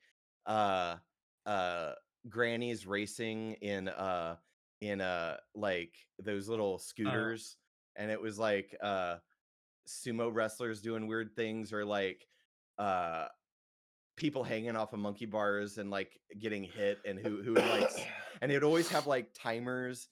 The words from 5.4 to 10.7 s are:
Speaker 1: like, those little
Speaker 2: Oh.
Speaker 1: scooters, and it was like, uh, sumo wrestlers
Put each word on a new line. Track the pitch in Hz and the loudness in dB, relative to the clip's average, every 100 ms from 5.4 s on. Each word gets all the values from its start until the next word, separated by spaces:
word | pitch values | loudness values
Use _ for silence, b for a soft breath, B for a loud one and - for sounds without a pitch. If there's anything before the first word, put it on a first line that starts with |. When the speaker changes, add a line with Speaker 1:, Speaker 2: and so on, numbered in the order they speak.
| - 107 | -10 -4
Speaker 1:
like, | 104 90 85 - - - | 0 0 -2 -10 -20 -10
those | 98 101 101 | -4 -4 -2
little | 113 101 92 | 0 0 0
Speaker 2:
Oh. | |
Speaker 1:
scooters, | - - 107 120 110 113 - - _ _ _ 101 | -6 -4 0 0 0 -4 -8 -18 _ _ _ -8
and | 107 | -2
it | 107 | -2
was | 110 101 | -2 0
like, | 110 101 98 - | 4 4 0 -4
uh, | 101 95 87 85 _ _ _ _ _ _ - | -2 0 0 -4 _ _ _ _ _ _ -14
sumo | - 127 117 117 | -10 -4 0 0
wrestlers | 113 110 - 120 | 2 0 0 -4